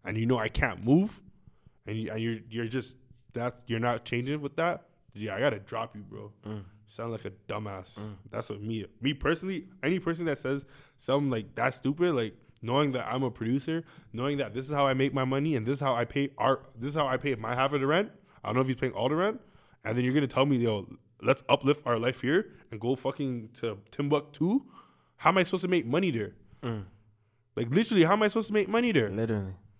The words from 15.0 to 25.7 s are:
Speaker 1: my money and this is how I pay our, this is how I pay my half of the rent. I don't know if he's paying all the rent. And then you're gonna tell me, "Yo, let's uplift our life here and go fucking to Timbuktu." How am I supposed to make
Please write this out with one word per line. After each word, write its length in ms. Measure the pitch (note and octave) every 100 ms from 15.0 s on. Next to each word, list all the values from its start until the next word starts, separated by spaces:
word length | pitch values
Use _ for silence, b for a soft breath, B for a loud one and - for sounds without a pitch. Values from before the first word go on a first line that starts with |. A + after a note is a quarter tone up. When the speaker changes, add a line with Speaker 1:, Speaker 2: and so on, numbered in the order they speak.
| C3+
Speaker 1:
my 120 | C3
money 320 | C3 C3+ D#3 C3+
and 100 | A2
this 80 | C#3
is 20 |
how 140 | C#3
I 100 | A#2+
pay 260 | A#2+ C#3+ C#3 -
our, 220 | A#2 C3 - A2+
this 120 | C3
is 40 | D3+
how 100 | C#3+
I 100 | C3
pay 180 | C#3+
my 200 | A#2 A2
half 180 | B2 C3+
of 80 | C#3+
the 60 | C3+
rent. 240 | E3 G#3+ - b b
I 60 | F#2+
don't 60 | A#2+
know 40 |
if 40 | C3
he's 80 | B2
paying 160 | C3
all 160 | G2 B2+
the 80 | D#3
rent. 240 | G3+ A#3 b b b b
And 120 | G2+ A#2+
then 80 |
you're 100 | B2
gonna 120 | C#3+ C3+
tell 200 | B2 C#3+
me, 100 | B2+
"Yo, 300 | A#2 G#2 - - _ _
let's 200 | A2 C#3 -
uplift 380 | D3 C3+ D3 B2
our 120 | A#2
life 220 | A#2+ B2+
here 280 | B2+ E3+ A3 B B
and 100 | G#2+
go 140 | A#2 C3+
fucking 540 | C3+ C3+ C#3 A#2+ A2
to 240 | - A#2 G2+ -
Timbuktu." 720 | - C#3+ D3 D3 - E3 B3+ - B B B B B
How 140 | D#3+
am 80 | F#3+
I 40 |
supposed 180 | F3+ F3+
to 60 |
make 180 | F3+